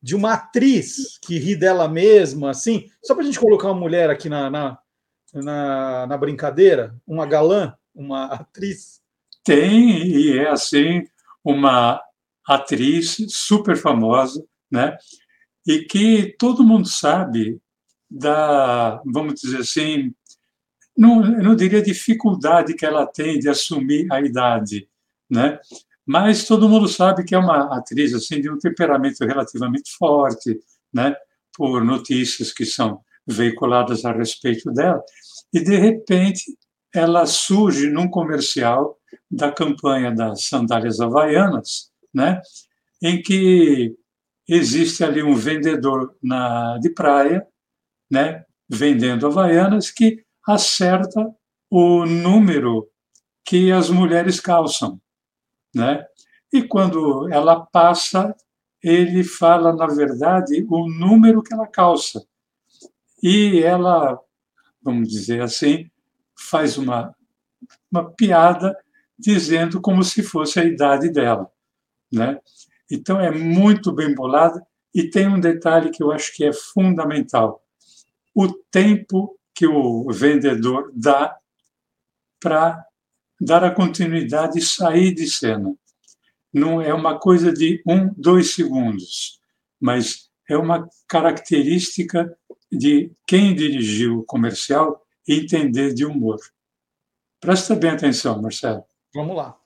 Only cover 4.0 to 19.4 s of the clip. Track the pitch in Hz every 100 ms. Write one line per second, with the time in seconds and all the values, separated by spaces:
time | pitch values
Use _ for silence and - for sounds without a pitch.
4 | 165 143 160 147 139 147 139 120 _ _
5 | _ _ _ 143 139 147 143 135 135 127
6 | 127 139 139 143 147 139 190 143 113 117
7 | - 160 151 151 156 202 160 - _ -
8 | 139 135 135 135 - - 196 185 - _
9 | _ _ _ _ - 143 175 220 240 180
10 | 175 147 147 131 151 139 - 143 151 175
11 | - _ _ _ 156 143 139 123 120 135
12 | - _ _ _ - 139 - 131 131 165
13 | 165 - 214 - - 208 208 147 151 123
14 | 110 123 131 143 - _ _ 123 139 -
15 | _ - _ _ _ _ - 156 165 196
16 | 214 220 202 - 240 240 233 220 - -
17 | 147 170 185 113 107 113 _ _ _ _
18 | _ 139 147 151 151 143 131 120 113 110
19 | 139 127 151 147